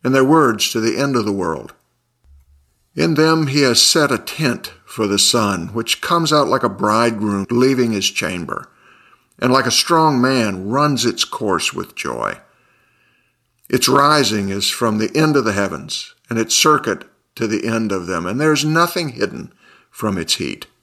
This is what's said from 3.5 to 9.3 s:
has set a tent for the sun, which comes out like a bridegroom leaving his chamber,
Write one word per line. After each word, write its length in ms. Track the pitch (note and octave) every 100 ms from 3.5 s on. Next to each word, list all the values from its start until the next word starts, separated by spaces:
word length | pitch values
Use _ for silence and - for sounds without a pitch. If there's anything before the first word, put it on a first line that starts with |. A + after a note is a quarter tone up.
| C#3+
has 180 | C3+ A2+
set 320 | - E3 C#3+
a 60 | A#2+
tent 560 | - - D3+ A#2 - -
for 220 | - - G#2+
the 140 | G2+
sun, 480 | - A#2+ G#2 F#2+ E2+
which 280 | A2 A2+ -
comes 320 | - E3+ D#3+
out 140 | D3+ C#3
like 160 | C3
a 60 | A#2
bridegroom 760 | F#2 G#2+ G#2+ A#2 A2 G#2 G2+ G2
leaving 400 | A#2+ C3 B2+ A#2+
his 180 | G#2+ F#2+
chamber, 580 | - F#2+ F2+ E2 - - _ _ _ _ _ _